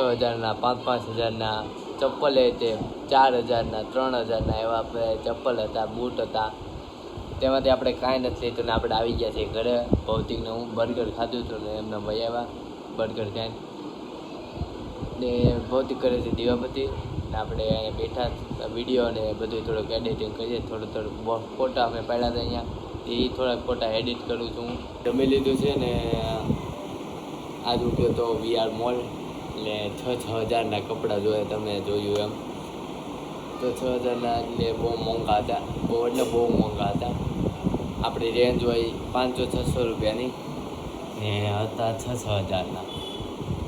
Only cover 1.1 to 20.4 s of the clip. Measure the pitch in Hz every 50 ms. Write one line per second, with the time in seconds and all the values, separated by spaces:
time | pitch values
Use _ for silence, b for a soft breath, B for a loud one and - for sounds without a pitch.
1.1 | 110 113 117 113 110 113 113 110 107 107 107 104 - - - - - - 139 135
2.1 | 127 - 156 147 135 131 127 120 117 - 120 113 110 107 - - - - - -
3.1 | 139 135 135 135 123 120 113 117 120 117 113 110 107 107 107 104 - 127 131 131
4.1 | 127 123 113 - 117 113 117 113 113 110 110 113 113 113 110 113 - 117 117 113
5.1 | 110 110 - 120 117 - - 131 120 113 107 104 101 117 110 107 107 117 120 123
6.1 | 127 127 113 107 - 113 110 107 - - - - - - - - - - - -
7.1 | - - - - - - 135 131 131 135 131 131 127 120 127 127 120 - - 127
8.1 | 131 131 127 123 - - 123 120 117 117 117 117 113 113 113 113 113 110 113 117
9.1 | 117 113 117 110 104 113 107 101 104 110 113 120 120 120 120 - - - - -
10.1 | 110 113 107 - - - 113 113 110 117 120 117 110 113 113 113 120 120 117 107
11.1 | 104 - 117 117 120 120 113 110 113 107 107 104 107 107 107 107 107 104 101 104
12.1 | 107 110 117 117 117 120 120 117 - - - - - - - - - - 110 107
13.1 | 110 117 110 101 98 113 113 113 113 113 - - - - - - - - - -
14.1 | - - - - - - - - - - - - - - - - - - - -
15.1 | - 120 127 123 120 120 123 120 120 117 113 113 123 131 135 131 131 113 - 127
16.1 | 123 120 110 117 110 101 117 120 123 120 123 127 - 135 135 135 - - - -
17.1 | - - - - 110 110 107 110 113 110 110 110 110 110 110 107 107 113 113 113
18.1 | - 127 123 120 117 - - - - - 117 110 113 117 120 127 127 127 120 117
19.1 | 107 110 110 110 104 95 113 110 117 113 107 113 110 110 107 - 113 113 117 117
20.1 | 110 101 110 107 101 -